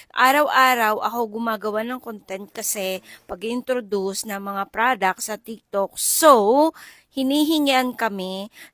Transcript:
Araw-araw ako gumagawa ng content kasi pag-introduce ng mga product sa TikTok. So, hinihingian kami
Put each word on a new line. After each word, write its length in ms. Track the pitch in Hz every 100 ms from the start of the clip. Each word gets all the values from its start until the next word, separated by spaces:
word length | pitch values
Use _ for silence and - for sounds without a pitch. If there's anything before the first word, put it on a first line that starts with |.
| - -
Araw-araw 800 | 254 294 302 254 262 247 214 214
ako 400 | 214 233 226 220
gumagawa 480 | 233 214 214 214 233
ng 160 | 254
content 480 | 240 208 - 190 202
kasi 560 | 226 208 214 190 190 - - -
pag-introduce 960 | 185 220 247 247 247 196 202 190 196 220
ng 160 | 196
mga 220 | 196 196 196
product 480 | 208 240 226 185 -
sa 160 | - 208
TikTok. 560 | - 220 _ 202 196
So, 800 | - - - 320 240 202 269 320 - - - _
hinihingian 800 | 269 262 294 302 311 277 262 254
kami 560 | 247 226 196 185 190 208 - -